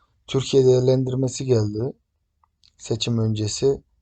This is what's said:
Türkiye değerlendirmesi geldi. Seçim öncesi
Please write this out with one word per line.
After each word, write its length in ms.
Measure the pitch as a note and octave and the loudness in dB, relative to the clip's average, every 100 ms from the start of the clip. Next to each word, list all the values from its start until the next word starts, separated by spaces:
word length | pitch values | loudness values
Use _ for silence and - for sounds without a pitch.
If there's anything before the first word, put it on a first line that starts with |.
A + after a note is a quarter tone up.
| _ _ - | _ _ -6
Türkiye 380 | C3+ C3 C#3 B2+ | -4 0 4 4
değerlendirmesi 800 | B2+ B2+ C3 B2+ B2+ C3 - | 4 4 2 0 -2 -4 -4
geldi. 480 | C3+ A#2 G#2+ G#2 B2+ - _ _ _ _ _ _ _ _ | 0 0 0 -4 -8 -10 _ _ _ _ _ _ _ _
Seçim 400 | - A#2 - A#2 | -8 -6 -2 -2
öncesi 640 | A2 G#2+ G#2 - C3+ C#3 - _ | 0 -2 -4 -2 0 0 -6 _